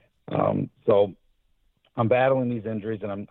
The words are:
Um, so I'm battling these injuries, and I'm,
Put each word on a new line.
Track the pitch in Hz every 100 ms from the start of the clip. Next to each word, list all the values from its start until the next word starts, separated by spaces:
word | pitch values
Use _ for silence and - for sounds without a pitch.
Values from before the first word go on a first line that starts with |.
| _ _ -
Um, | - 50 98 95 _
so | - 101 101 - _ _ _ _ _ _ _ -
I'm | 113
battling | 123 131 135 123
these | 120 107
injuries, | 110 104 107
and | 104
I'm, | 98 101